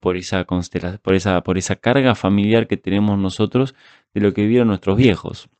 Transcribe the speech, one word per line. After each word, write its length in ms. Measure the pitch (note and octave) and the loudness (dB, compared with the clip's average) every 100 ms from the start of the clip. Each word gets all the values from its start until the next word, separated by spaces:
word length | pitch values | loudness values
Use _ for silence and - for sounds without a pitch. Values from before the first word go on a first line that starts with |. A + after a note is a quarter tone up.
Por 160 | - F2+ | -2 -4
esa 280 | F#2 G2 | -4 -6
constela-, 540 | F2+ F2+ F2 F2+ F2 G2 | -2 -4 -4 -8 -8 -8
por 160 | - | -2
esa, 280 | F#2+ G2+ F#2 | 0 2 -2
por 160 | E2+ F#2 | -2 -4
esa 180 | F#2 F#2+ | -4 -4
carga 380 | - B2+ C3 | 0 2 2
familiar 520 | A2 G2 G2+ G#2 A2+ G#2+ | 0 0 0 2 2 0
que 120 | G2 | -4
tenemos 400 | - G2 G#2 G2+ | -2 0 0 0
nosotros 560 | F#2+ - G#2+ B2 C3 - - _ _ | -2 -2 -2 0 -2 -4 -20 _ _
de 60 | - | -2
lo 100 | G2+ | 0
que 100 | G2 | 2
vivieron 260 | G#2 A#2+ A#2 | 2 2 2
nuestros 280 | G2 - G2 | 0 0 2
viejos. 540 | B2+ F2+ - - - _ | 4 2 -4 -14 -18 _